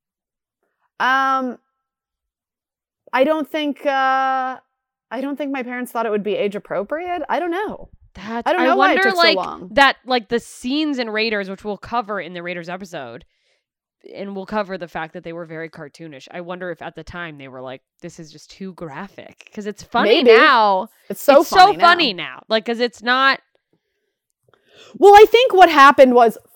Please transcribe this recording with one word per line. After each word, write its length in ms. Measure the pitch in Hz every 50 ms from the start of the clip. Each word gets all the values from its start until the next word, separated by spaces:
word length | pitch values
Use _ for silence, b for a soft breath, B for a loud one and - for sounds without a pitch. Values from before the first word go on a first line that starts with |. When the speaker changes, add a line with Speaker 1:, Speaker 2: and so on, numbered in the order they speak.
| _ _ _ _ _ _ _ _ _ _ _ _ _ _ _ _ _ _ _ -
Speaker 1:
Um, 580 | 214 247 262 269 269 269 269 262 262 254 226 - _ _ _ _ _ _ _ _ _ _ _ _ _ _ _ _ _ _ _ _ _ _ _ _ _ _ _ _ _ _
I 120 | - 254 269
don't 260 | 302 311 320 285 -
think, 360 | - 311 302 294 269 - -
uh, 720 | 294 269 269 269 262 262 262 269 262 262 262 262 262 262 - _ _ _ _ _ _ _ _ _ -
I 100 | - 262
don't 160 | 269 277 285
think 140 | 262 302 269
my 120 | 277 269 240
parents 280 | 247 247 247 247 233
thought 140 | - 240 226
it 40 | 226
would 120 | 214 208 185
be 120 | 208 190
age 200 | 147 196 202 196
appropriate. 680 | 202 - - 151 175 208 - 294 311 359 359 349 349 294 -
I 100 | - 285
don't 120 | 349 349
know. 380 | 339 370 427 359 202 - - - _ - _ _ -
Speaker 2:
That's, 320 | - 190 214 226 240 233
Speaker 1:
I 60 | 269 320
don't 80 | 370
Speaker 2:
I 40 | -
Speaker 1:
know 100 | 262 392
why 140 | 381 381 381
it 40 | 311
Speaker 2:
wonder, 80 | 359 381 392
Speaker 1:
took 60 | 381
so 20 |
Speaker 2:
like, 180 | 349 339 330 320
Speaker 1:
long. 320 | - 175 - 78 - 180 185 220
Speaker 2:
that, 240 | 277 277 269 - _ _
like, 240 | 240 254 247 202 -
the 100 | 233 233
scenes 600 | - - - - - 247 277 302 311 294 285 247
in 100 | 240 220
Raiders, 400 | 208 220 220 226 214 202 196 185
which 140 | 196 - -
we'll 120 | 208 202
cover 440 | 185 - - 233 240 220 196 214 196
in 120 | 147 165 180
the 100 | 175 170
Raiders 260 | 175 180 175 165 175
episode, 560 | 175 185 202 165 175 156 131 117 117 135 - _ _ _ _ _ _ _ _ _ _ _ _ _ _ _ - - -
and 220 | - 196 196 196
we'll 100 | 190 190
cover 320 | - 214 214 202 180 190
the 100 | 175 175
fact 260 | 160 - 175 160 160 -
that 100 | 180 160
they 100 | 170 165
were 120 | 170 175
very 240 | 160 165 160 160 160
cartoonish. 580 | - 170 156 143 _ - 165 160 147 131 - -
I 100 | - 175
wonder 280 | 175 170 180 180 185 180
if 100 | 165 -
at 140 | - 170 -
the 80 | 160 160
time 340 | - - 175 175 165 151
they 100 | 139 135
were 140 | 135 127 131
like, 200 | 127 131 127 131 _ _ _ _
"This 180 | - 170 - -
is 120 | 165 151
just 200 | 156 151 - -
too 220 | - - 196 190 175
graphic." 760 | - 175 156 135 151 196 196 _ - - - - _ - _ -
'Cause 120 | 208 202
it's 160 | 214 202 -
funny 420 | - - - 233 269 208 233 330 269
Speaker 1:
Maybe. 80 | 240 220
Speaker 2:
now. 520 | 247 302 302 262 233 214 208 196 185 220 - _ _ _ -
Speaker 1:
It's 120 | 196 - -
so 180 | - 269 294
Speaker 2:
It's 80 | 330 -
so 60 | -
Speaker 1:
funny 200 | 381 370 403 359
now. 100 | 311 294
Speaker 2:
funny 260 | 339 349 349 320 247 185
now. 300 | 170 151 135 131 - - -
Like, 160 | 220 220 220
'cause 140 | 233 233 220
it's 220 | 247 240 - -
not 380 | - 240 247 262 269 269 262 - _ _ _ _ _ _ _ _ _ _ _ _ _ _ _ _ _ _ _ _ _ _ B B B B B B B B B
Speaker 1:
Well, 160 | B 294 403 403
I 100 | 415 427
think 260 | - - 466 508 523 -
what 160 | 370 359 330
happened 440 | 311 294 269 285 285 - 269 254 240
was 240 | 240 240 220 - - _ _ _